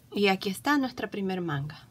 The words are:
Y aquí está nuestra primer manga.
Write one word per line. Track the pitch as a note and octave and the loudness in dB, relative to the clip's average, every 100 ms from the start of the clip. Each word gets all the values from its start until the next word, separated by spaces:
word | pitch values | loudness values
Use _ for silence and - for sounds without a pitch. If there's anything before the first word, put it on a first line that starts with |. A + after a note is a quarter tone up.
| - | -8
Y | G#3 G3+ | 2 4
aquí | F#3+ G3+ | 4 0
está | F#3 C#4+ D4 | -2 2 2
nuestra | C4 - G#3+ | 2 -4 -6
primer | G#3 F#3+ F#3 | -4 -2 -2
manga. | E3+ C#3+ D3 - - | -2 -2 -4 -10 -20